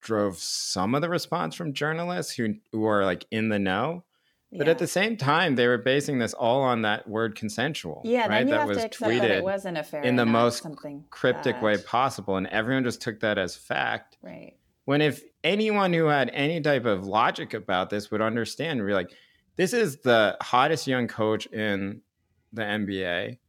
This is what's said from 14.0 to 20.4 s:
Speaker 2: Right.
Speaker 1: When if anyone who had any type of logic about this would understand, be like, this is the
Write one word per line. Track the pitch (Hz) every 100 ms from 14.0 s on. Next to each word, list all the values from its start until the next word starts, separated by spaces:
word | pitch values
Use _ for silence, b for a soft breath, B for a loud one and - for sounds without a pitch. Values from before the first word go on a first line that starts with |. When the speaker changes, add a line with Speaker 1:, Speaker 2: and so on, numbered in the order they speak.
| - _
Speaker 2:
Right. | - - - _ _ _ -
Speaker 1:
When | 143
if | 151 - - _
anyone | 156 208 214 208 190
who | 165 160
had | 147 123
any | - 143 170
type | 151 139 117
of | 98 98
logic | 101 127 - 160
about | 113 101 92 92
this | 104 104
would | 107
understand, | 110 117 113 - 156 143 101
be |
like, | 101 90 b b b b -
this | 175
is | 240 208 135
the | 127 117 104 -